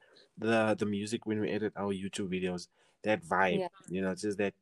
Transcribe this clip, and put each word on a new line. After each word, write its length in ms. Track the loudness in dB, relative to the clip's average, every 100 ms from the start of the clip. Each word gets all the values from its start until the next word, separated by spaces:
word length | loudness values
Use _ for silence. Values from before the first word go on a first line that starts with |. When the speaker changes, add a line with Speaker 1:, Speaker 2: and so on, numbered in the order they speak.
| _ -20 -20 -4
Speaker 1:
the, 380 | 2 4 4 2
the 80 | 0
music, 400 | 0 -2 -4 -2
when 140 | 0
we 100 | 0
edit 220 | 0 -2 -2
our 160 | -2
YouTube 360 | -2 -4 -4 -4
videos, 400 | -2 -2 -4 -8 _ _ _
that 220 | 0 0
vibe, 340 | 2 2 4 2
Speaker 2:
Yeah. 100 | -2 -6 -6
Speaker 1:
you 140 | -2
know, 120 | -2
just 240 | -2 -2 0
that 160 | -2 -4